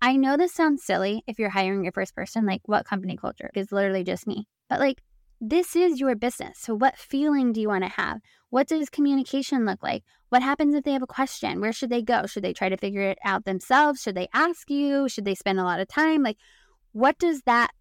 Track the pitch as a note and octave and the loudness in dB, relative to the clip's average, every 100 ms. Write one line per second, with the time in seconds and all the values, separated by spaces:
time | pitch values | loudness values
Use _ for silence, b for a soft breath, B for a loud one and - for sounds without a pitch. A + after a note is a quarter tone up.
0 | B3 C4+ C4+ C#4+ C4 - D#4+ C#4 - F3+ | 4 4 4 4 2 4 2 2 0 0
1 | F#3+ A3 - A3 G#3 G3 F#3+ G3 F3+ G3 | 0 -2 -6 -4 -2 0 0 0 -2 -4
2 | F#3+ - F#3+ A3+ G3+ F#3+ - G#3 - G3 | -6 -6 -6 0 0 0 0 -2 0 -4
3 | F#3+ - F#3 - - G3 G3 G3+ G3 F#3+ | -4 -6 -8 -8 -8 -6 -4 0 0 0
4 | F3+ F3+ G#3+ G3 G#3+ _ - - C#4 C4 | -4 -6 -6 -8 -10 _ -6 0 0 -2
5 | _ _ _ - A3 E4 F4 E4+ F4+ C4 | _ _ _ -12 -2 0 2 2 2 2
6 | C4+ G#3+ B3 - - - - G#3+ C4 - | 0 0 -2 -4 -12 -12 -6 2 2 0
7 | - C#4 D4+ C#4+ B3 A3 G#3+ F#3+ F#3 - | -6 -2 2 2 2 0 0 0 -2 -4
8 | F#3 G#3+ b b b B3 C#4+ D#4+ C#4+ - | -6 -6 b b b 0 2 0 -2 0
9 | C#4+ C4+ B3+ C#4 C4 C4 G#3+ F#3+ C#3+ G3 | 2 2 0 -4 -2 0 0 -2 -4 -6
10 | _ _ - B3 C4+ C#4+ D4 D4 C#4+ C4+ | _ _ 0 2 2 2 2 2 0 -2
11 | B3+ - C4+ - - E3 G#3+ - A#3+ A#3+ | -2 -4 -4 -4 -6 -2 -4 -2 -2 -2
12 | A3 A3+ G3 G#3 F#3+ - F#3+ F#3 G3+ G3+ | 2 0 0 -4 -6 -2 -2 -2 -4 -2
13 | G3 - G3 F#3+ G3 F#3+ - C4 D4+ C4+ | -2 -2 -2 -2 -2 -4 2 4 4 0
14 | A3 F#3 F3+ B3+ E4 E4 - C#4+ C#4+ C#4 | -4 -6 -4 0 0 -2 -4 -2 0 0
15 | C4+ - G3+ F#3+ G3+ F#3+ F3+ E3+ F#3+ D4 | 0 -2 -4 -2 0 0 0 -2 -2 0
16 | D#4+ D#4 A#3+ - b b b b _ G#3+ | 2 4 2 -2 b b b b _ 2
17 | C4+ - E4+ C#4+ B3+ A#3+ A#3+ - | 2 4 0 0 2 2 2 -2